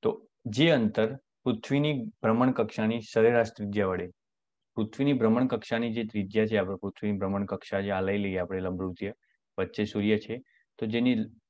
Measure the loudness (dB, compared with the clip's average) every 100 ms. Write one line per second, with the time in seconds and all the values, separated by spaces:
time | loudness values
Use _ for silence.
0 | 0 -2 -10 _ -8 2 4 6 2 2
1 | -2 -2 _ _ -4 -4 0 0 0 -2
2 | -6 -4 0 4 2 2 -2 0 -2 -2
3 | -2 4 4 6 2 -2 -6 -2 0 -2
4 | -6 -12 _ _ _ _ _ -6 -6 0
5 | 0 2 4 4 2 -2 -4 -4 -2 -4
6 | -4 -4 -2 0 2 2 0 -4 -8 -6
7 | -4 -2 -2 -2 -2 -6 -4 -4 0 -2
8 | 0 0 -2 -2 -4 -4 -4 -4 -6 -6
9 | -8 -10 _ _ _ -6 -6 -2 -4 0
10 | 2 2 0 -12 -12 _ _ _ -4 0
11 | 2 2 -2 -8 _